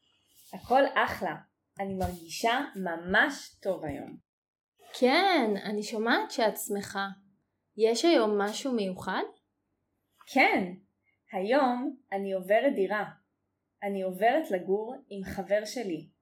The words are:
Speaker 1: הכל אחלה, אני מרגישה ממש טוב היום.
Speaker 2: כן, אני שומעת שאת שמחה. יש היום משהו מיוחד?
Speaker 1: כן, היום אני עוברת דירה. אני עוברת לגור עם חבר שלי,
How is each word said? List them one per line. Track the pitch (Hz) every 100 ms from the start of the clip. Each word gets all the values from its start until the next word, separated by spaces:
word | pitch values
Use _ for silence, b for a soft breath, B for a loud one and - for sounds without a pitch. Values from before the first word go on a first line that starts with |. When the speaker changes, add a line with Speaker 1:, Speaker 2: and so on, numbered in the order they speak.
| _ _ _ _ -
Speaker 1:
הכל | 190 - 254 277
אחלה, | - 247 - 180 151 - _ _ -
אני | 196
מרגישה | 190 180 175 165 - 226 247 285 196
ממש | 180 165 175 208 285 277 - _
טוב | 202 170 156
היום. | 139 117 - _ _ _ _ _ _ - -
Speaker 2:
כן, | 247 311 392 339 226 202
אני | 190 214
שומעת | 208 220 226 330 440
שאת | - 220 202 -
שמחה. | 202 196 196 196 190 _ _ _ _ _ -
יש | 220 233 339
היום | 302 214 208
משהו | 202 226 277
מיוחד? | 240 190 185 - 214 415 - _ _ _ _ _ _ _ _ -
Speaker 1:
כן, | 262 359 339 180 185 _ _ _ _ _
היום | 196 196 269 254 247 285 269 _
אני | 196 196
עוברת | 190 185 220 254 202
דירה. | 185 208 175 - _ _ _ _ _ _
אני | 202 196
עוברת | 185 180 226 285 302
לגור | 185 175 202 220 - _
עם | 202
חבר | 190 - 180 208 214
שלי, | 254 202 156 - _